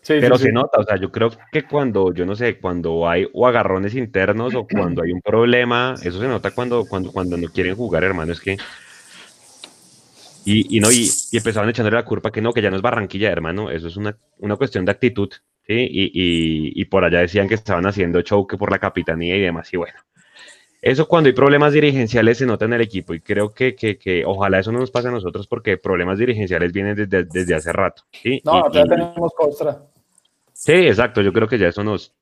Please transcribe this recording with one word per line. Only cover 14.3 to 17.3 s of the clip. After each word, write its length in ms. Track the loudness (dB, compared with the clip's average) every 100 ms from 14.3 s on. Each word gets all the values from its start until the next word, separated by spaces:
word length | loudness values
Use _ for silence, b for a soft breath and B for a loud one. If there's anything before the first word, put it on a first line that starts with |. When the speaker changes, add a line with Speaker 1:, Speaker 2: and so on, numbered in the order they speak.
| _
Speaker 2:
una 180 | -6
cuestión 300 | -2 -2 0
de 80 | -2
actitud, 360 | 0 -2 -2 -6 -8 _ _
¿sí? 80 | -4
Y, 300 | -2 -2 -2
y, 760 | -2 0 0 0 0 -2 -4 -6
y 40 |
por 180 | -2 2
allá 160 | 2 2
decían 300 | 2